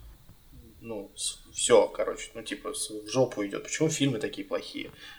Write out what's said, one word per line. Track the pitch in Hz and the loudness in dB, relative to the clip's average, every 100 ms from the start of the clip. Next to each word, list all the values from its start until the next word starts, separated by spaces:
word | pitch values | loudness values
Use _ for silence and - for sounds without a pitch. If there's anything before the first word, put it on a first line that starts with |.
| - - - - - 123 117 113 | -20 -20 -20 -20 -20 -20 -20 -18
ну, | 117 107 98 - | -12 -10 -10 -6
с-, | - - - | -6 -6 -12
все, | - - 117 90 | -2 8 8 8
короче, | - - - - | 4 -2 -4 -8
ну, | 117 | -12
типа, | 113 104 104 | -8 -8 -6
с-, | 95 - 107 104 | -6 -6 -8 -4
в | |
жопу | 123 127 - 101 | 2 2 2 -4
идет, | 107 | -6
почему | - - 156 | -6 0 0
фильмы | - 139 113 | 2 0 0
такие | - - - | -4 -6 -6
плохие. | 90 - - - - - | -6 -6 -10 -12 -14 -20